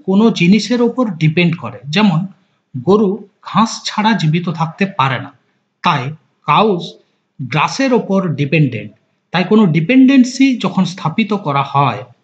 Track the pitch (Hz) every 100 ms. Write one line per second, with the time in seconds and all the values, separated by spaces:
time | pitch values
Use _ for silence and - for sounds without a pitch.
0 | - 196 226 - 175 214 - 240 240 240
1 | 226 156 156 165 175 - 110 - 143 165
2 | 214 160 190 - _ _ _ 127 120 208
3 | 202 214 - _ - 190 226 - - -
4 | 214 196 151 165 175 160 160 - 196 -
5 | 135 120 90 - _ _ _ _ 180 151
6 | 127 156 _ _ - 151 214 175 - -
7 | _ _ _ - 123 151 - - 269 240
8 | - 190 185 135 139 165 139 110 104 _
9 | _ _ _ 170 185 214 202 156 160 262
10 | 262 269 240 - 269 233 - - 175 -
11 | 156 160 214 208 156 143 139 139 135 104
12 | - _